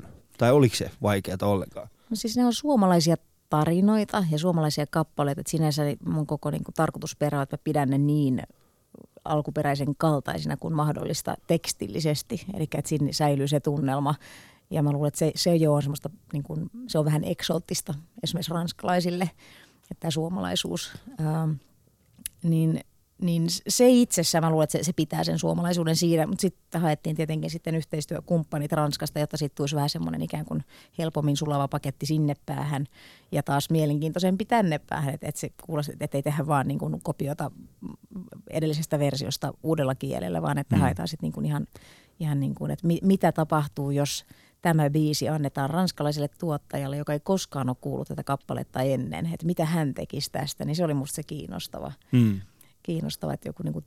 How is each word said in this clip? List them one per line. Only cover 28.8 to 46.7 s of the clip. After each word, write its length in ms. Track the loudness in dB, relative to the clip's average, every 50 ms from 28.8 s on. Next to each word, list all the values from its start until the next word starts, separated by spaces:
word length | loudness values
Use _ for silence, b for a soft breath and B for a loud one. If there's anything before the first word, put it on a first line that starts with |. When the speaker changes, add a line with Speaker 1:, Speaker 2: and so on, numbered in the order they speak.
| 2 2 0 -2 -4 -4 -2 -2
Speaker 2:
jotta 180 | -2 -2 -2
sit 180 | -4 -4 -4 -2
tulisi 220 | -2 -4 -2 0
vähän 120 | 0 0 0
semmonen 320 | -2 -2 -4 -4 -4 -4 -4
ikään 220 | -4 -6 -6 -6
kuin 200 | -4 -6 -6 -6 b b b b b b -4
helpommin 380 | -4 -2 -2 0 0 2 0
sulava 320 | 0 0 0 0 0 0 0
paketti 380 | -2 -4 -4 -4 -6 -6 -4
sinne 300 | -2 0 2 2 0 0 -2 -6
päähän 400 | -8 -6 -4 -2 -2 -2 -4 -4 -6 b b b b b b b b -4
ja 100 | -2 0
taas 280 | 0 0 0 0 2
mielenkiintoisempi 760 | 2 2 2 2 2 0 -2 -2 -2 0 2 2 2 0 0
tänne 340 | 2 2 4 4 4 2 -2
päähän, 360 | -4 -4 -4 -4 -2 -4 -4
et, 100 | -4 -6
et 120 | -8 -8
se 120 | -6 -8 -10 -10 -12 -12
kuulosti, 260 | -6 -4 -4 -4 -4 -6 -6
et 140 | -6 -2 -2
ei 80 | -2 0
tehdä 240 | 0 0 0 0
vaan 220 | 2 2 2 2 0
niinku 320 | -2 -2 -2 -4 -4 -4 -4
kopiota 480 | -6 -4 -4 -4 -4 -4 -4 -6 -8 -8 -12 -20 -20 -20 -16 -14 -14 -14 -16 _ -16 -14 -14 -14 -14 -18 -20 -14 -8
edellisestä 480 | -4 -2 0 0 0 -2 -2 -2 0 2
versiosta 560 | 2 2 0 0 -4 -4 -4 -4 -4 -6 -6 -4 -2
uudella 320 | -2 0 0 0 0 -2
kielellä, 480 | -2 -4 -4 -4 -2 -4 -2 -2 -2 -2
vaan 160 | -2 -2 -2
että 180 | 0 2 4
Speaker 1:
Mm. 60 | 4 4
Speaker 2:
haetaan 260 | 4 2 0 -4 -6
sit 140 | -6 -6 -6
niinku 180 | -6 -4 -2
ihan, 260 | -2 -2 -2 -2 -4 -6 b b b b b b b b b b
ihan 200 | -2 0 0 0
niinku, 260 | 0 -2 -2 -4 -4
et 160 | -4 -4 -2 0
mi-, 160 | 2 2 4 4
mitä 300 | 4 4 6 4 2 4
tapahtuu, 580 | 2 0 2 2 0 0 0 -4 -4 -2 0
jos 340 | 2 2 0 0 -2 -6 -10 b b b b b b b 0
tämä 280 | 2 4 4 4 4
biisi 380 | 4 4 2 2 2 0 0 0
annetaan 420 | 0 0 -2 -2 -2 -2 -2 -2
ranskalaiselle 580 | 0 0 0 0 0 -2 -2 -2 0 -2 -4 -4 _ -4
tuottajalle, 580 | -4 -2 -2 -4 -6 -6